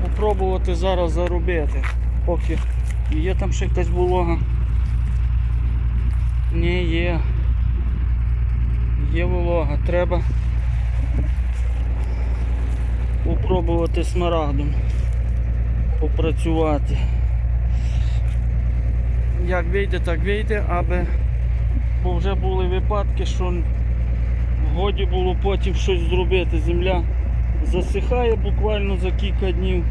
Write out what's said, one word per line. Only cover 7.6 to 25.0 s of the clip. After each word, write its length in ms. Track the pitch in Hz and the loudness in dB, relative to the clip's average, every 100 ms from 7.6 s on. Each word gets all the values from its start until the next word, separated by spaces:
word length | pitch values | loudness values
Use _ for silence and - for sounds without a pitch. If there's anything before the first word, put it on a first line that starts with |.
| - - - - - - - - - - - - - - - | 0 0 0 -2 0 0 0 0 0 0 0 0 0 0 0
Є 120 | 165 175 | 0 0
волога, 520 | 175 170 170 156 - - | 0 0 0 0 0 0
треба 360 | 175 175 175 165 - - - - - - - - - - - - - - - - - - - - - - - - - - - - - | 0 0 0 0 0 0 0 0 0 0 0 0 0 0 0 0 0 0 0 -2 -2 -2 -2 -2 -2 -2 -2 0 0 0 0 0 0
попробувати 800 | - 170 - 185 170 170 165 175 | 0 0 2 0 2 0 0 0
смарагдом 680 | 160 160 175 165 147 139 143 143 - - - - - - - - - - - - | 0 0 0 0 0 0 0 0 0 0 0 0 0 0 0 0 0 0 0 0
попрацювати. 1000 | 156 - 160 156 170 160 156 147 120 - - - - - - - - - - - - - - - - - - - - - - - - - 170 | 0 2 0 0 0 2 2 0 0 0 0 0 0 0 0 0 0 0 0 0 0 0 0 0 0 0 0 0 0 0 0 0 0 0 0
Як 200 | 185 170 | 0 0
вийде, 340 | 165 165 143 | 0 0 -2
так 200 | 147 165 | -2 -2
вийде, 440 | 185 208 220 208 - | 0 -2 0 -2 0
аби, 360 | 175 170 180 175 - - - - - - - - - | 0 0 0 0 0 0 0 0 0 0 0 0 0
бо 120 | 180 175 | 0 0
вже 180 | 180 | 0
були 340 | 190 190 185 185 | 0 0 0 0
випадки, 580 | 185 185 208 196 - 180 | 0 0 0 0 0 0
що 280 | - 185 175 - - - - - - - - - - - | 0 0 0 0 0 0 0 0 0 0 0 0 0 0
годі 320 | 165 202 196 | 2 0 0